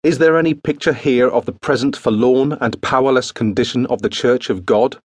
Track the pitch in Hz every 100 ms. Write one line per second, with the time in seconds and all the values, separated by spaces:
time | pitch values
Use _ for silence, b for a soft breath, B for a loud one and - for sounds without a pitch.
0 | 151 139 160 160 165 147 - 147 - 127
1 | 147 123 123 120 - - - 131 135 -
2 | 123 107 120 127 139 143 117 - - 131
3 | 135 131 123 - 110 104 117 123 127 123
4 | - - 123 123 - 98 90 113 87 -